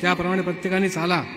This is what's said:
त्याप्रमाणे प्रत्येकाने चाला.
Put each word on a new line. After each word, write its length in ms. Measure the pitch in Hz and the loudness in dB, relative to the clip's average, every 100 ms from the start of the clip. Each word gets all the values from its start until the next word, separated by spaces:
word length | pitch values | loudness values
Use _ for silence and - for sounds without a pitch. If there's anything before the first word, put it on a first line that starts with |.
त्याप्रमाणे 420 | 180 175 180 190 | 0 0 0 0
प्रत्येकाने 460 | 180 175 185 190 190 | 0 -2 0 2 0
चाला. 340 | 170 170 175 113 | 0 0 0 -2